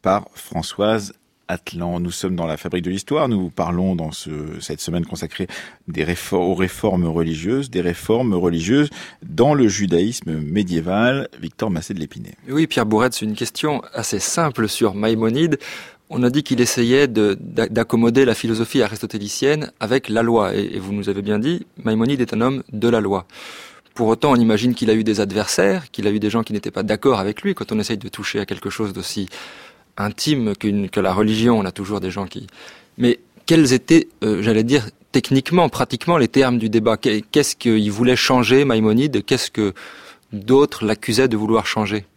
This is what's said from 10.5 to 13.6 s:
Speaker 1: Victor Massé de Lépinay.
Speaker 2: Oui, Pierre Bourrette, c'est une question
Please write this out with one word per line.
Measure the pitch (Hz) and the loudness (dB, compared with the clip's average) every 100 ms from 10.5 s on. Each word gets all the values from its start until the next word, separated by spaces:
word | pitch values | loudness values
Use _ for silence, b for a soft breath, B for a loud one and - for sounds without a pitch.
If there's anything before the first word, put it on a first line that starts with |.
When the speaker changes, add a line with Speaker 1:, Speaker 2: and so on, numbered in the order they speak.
| 95 92 85 82 98 120 135 - - | -2 0 -2 0 0 2 0 -6 -12
Speaker 1:
Victor | 82 - 113 | -14 -6 -4
Massé | 82 - | -4 -6
de | 95 | -8
Lépinay. | 76 - 50 - - | -8 -12 -16 -18 -6
Speaker 2:
Oui, | 143 160 | -2 0
Pierre | - | 0
Bourrette, | 107 107 127 | 2 2 2
c'est | - | 0
une | 107 107 | -6 -6
question | 117 - | -6 -4